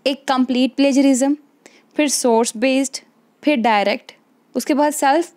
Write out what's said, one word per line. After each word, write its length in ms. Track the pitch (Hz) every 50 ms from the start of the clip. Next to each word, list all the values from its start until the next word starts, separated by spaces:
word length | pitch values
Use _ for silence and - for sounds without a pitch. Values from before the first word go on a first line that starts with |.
| -
एक 220 | 262 285 277 _
कंप्लीट 480 | - 262 254 254 247 254 247 254 254 -
प्लेजरिज्म, 640 | - 277 277 254 277 277 277 269 240 269 277 294 - _ _ _ _ _ - _ _ _ _ _
फिर 120 | - 302 277
सोर्स 460 | - - - 247 226 226 240 - -
बेस्ड, 400 | 214 233 269 262 269 277 - - - - _ _ _ _ _ _ _ -
फिर 140 | 294 302
डायरेक्ट, 540 | 240 220 240 220 208 196 202 - - - - - _ _ _ _ _ _ _ -
उसके 180 | 254 - - -
बाद 200 | 254 294 302 294
सेल्फ 400 | - 302 269 277 330 339 - _